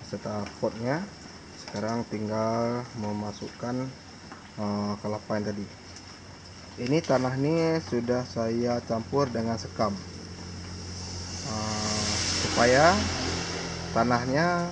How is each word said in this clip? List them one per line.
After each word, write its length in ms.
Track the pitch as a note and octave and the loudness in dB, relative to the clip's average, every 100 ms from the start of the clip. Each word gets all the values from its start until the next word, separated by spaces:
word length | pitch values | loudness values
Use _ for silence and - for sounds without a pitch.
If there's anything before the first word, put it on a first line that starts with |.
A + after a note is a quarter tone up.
serta 400 | - G2+ A2+ G#2 G2+ - | -10 -8 -6 -6 -6 -2
potnya, 400 | A2+ G#2 A#2+ D#3 G3+ - - - - - | -4 -2 -2 -2 -2 -10 -16 -18 -18 -16
sekarang 480 | - G#2 G#2+ A#2 A2+ | -8 -4 -2 -2 -2
tinggal 720 | G#2+ G#2+ A2 A2 A#2 A#2 A#2+ B2 A#2+ | -4 -2 0 2 2 0 -2 -6 -6
memasukkan, 880 | G#2 G#2 G#2 G2+ G#2 - A#2+ B2+ C3 C3 - - - - - - | -4 -2 -4 -6 -10 -6 -4 -4 -4 -10 -18 -18 -16 -16 -14 -6
eh, 320 | G#2 G2+ G#2 G2+ | -2 0 -2 -2
kelapa 300 | G#2 G#2+ - G#2+ | -4 -6 -2 -2
yang 80 | G#2 | -2
tadi. 180 | G#2 F#2+ - - - - - - - - - - - | -4 -8 -12 -16 -16 -18 -18 -18 -18 -18 -18 -16 -8
Ini 160 | B2 D#3 | 2 2
tanah 320 | E3 C3 B2+ C3 | 4 2 2 0
ini 400 | C#3+ E3 E3 D#3+ | 2 4 2 2
sudah 480 | - A#2+ A#2+ B2 B2 | 0 -2 2 0 0
saya 560 | A#2 A2+ A#2 A#2+ A#2+ | -2 0 0 0 0
campur 400 | - A2+ A2 C#3 C#3 | 0 -2 0 2 2
dengan 240 | A#2 A2+ A2+ | 0 -2 -2
sekam, 400 | - - G#2+ G2 - - - - - - - - - - - - - - - | -6 0 0 0 -8 -12 -12 -12 -10 -10 -10 -10 -10 -10 -8 -8 -8 -8 -4
eh, 640 | A2 G#2+ G#2+ G#2+ G#2+ G#2 G#2 - - | -4 -2 -2 -2 0 0 0 0 0
supaya 480 | - - A#2+ B2+ D#3+ G#3 - - - - - - - - - A#2 | 2 8 10 12 10 10 4 0 0 -2 -2 -4 -6 -6 0 2
tanahnya 720 | A#2 A#2+ B2 C#3 E3+ F3 F3 | 4 4 4 2 4 2 -2